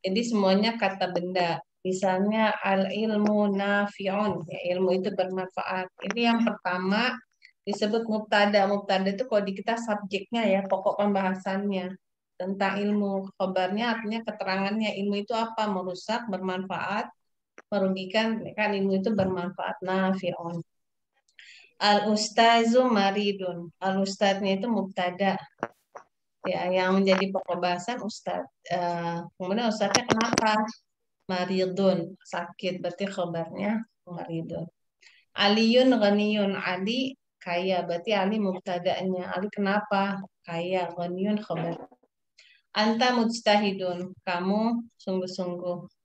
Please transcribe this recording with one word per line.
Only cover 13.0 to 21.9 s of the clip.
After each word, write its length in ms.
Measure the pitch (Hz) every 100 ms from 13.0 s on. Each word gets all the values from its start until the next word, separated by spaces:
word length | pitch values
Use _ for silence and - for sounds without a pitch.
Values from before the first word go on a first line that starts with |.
| 202 196 196 _
Khabarnya 560 | 185 185 185 202 240 226
artinya 240 | 214 226
keterangannya, 800 | 226 214 190 190 196 214 214 196
ilmu 160 | 202 202
itu 80 | 208
apa, 380 | 226 226 226 208
merusak, 560 | 190 185 180 - 233 233
bermanfaat, 800 | 185 190 185 190 175 - 208 247 _ _ _ _ - _
merugikan, 720 | 202 190 190 185 220 226 220 -
kan 240 | - 208 202
ilmu 240 | 196 190
itu 160 | 190 202
bermanfaat, 640 | 185 180 180 185 185 -
nafi'un. 800 | 185 190 190 190 185 165 170 170 - _ _ _ _ _ _ - - - - _
Al-ustazu 1040 | 202